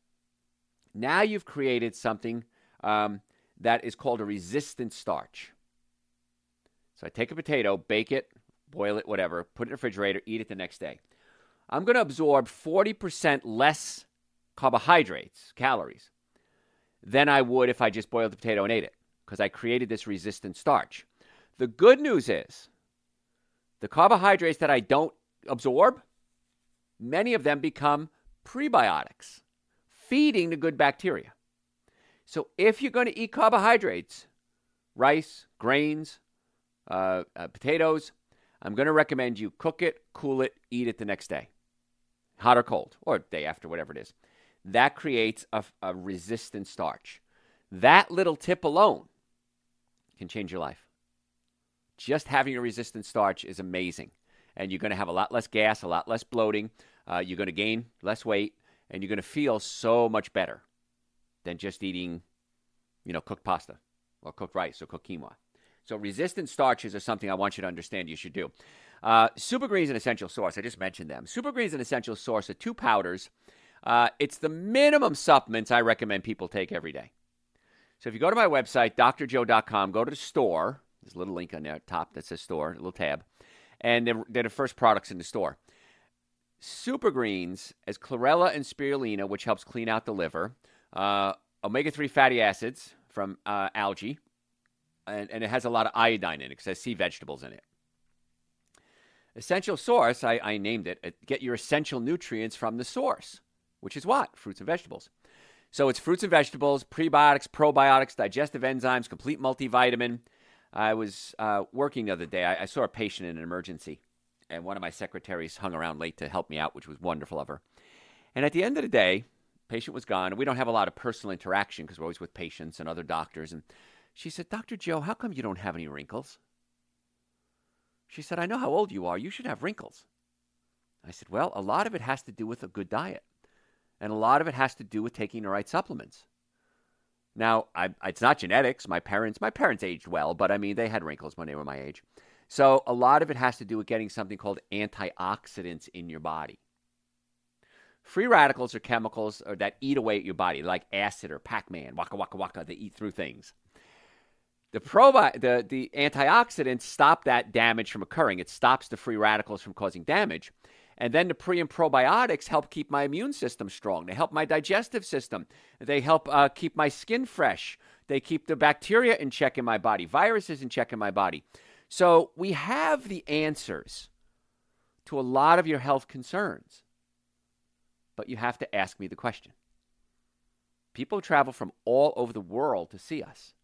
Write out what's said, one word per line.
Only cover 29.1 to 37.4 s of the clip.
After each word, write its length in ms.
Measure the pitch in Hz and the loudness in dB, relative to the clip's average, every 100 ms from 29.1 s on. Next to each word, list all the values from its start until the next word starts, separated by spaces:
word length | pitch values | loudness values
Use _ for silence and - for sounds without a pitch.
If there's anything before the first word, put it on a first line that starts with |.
| - - - _ _ _ _ _ | -14 -20 -20 _ _ _ _ _
feeding 600 | _ - 262 302 208 170 | _ -2 4 4 4 0
the 60 | 160 | 0
good 200 | 165 143 | -2 2
bacteria. 580 | 143 - 190 107 - _ _ _ _ _ _ _ _ _ | 2 2 -4 -6 -8 _ _ _ _ _ _ _ _ _
So 240 | _ 160 - - | _ -8 -8 4
if 240 | 208 214 | 4 4
you're 80 | 269 | -2
gonna 220 | 240 240 | 0 0
eat 160 | - 226 | -2 -6
carbohydrates, 920 | - 226 226 214 233 185 87 - - - _ _ _ _ _ _ | 4 6 6 6 4 2 -4 -10 -20 -20 _ _ _ _ _ _
rice, 520 | - 131 156 156 - _ _ | 2 4 4 -2 -16 _ _
grains, 600 | 117 139 151 151 156 - _ _ _ _ _ _ - | 0 2 2 -4 -8 -16 _ _ _ _ _ _ -6
uh, 360 | 92 92 92 - | -2 0 -2 -4
uh, 100 | - | -12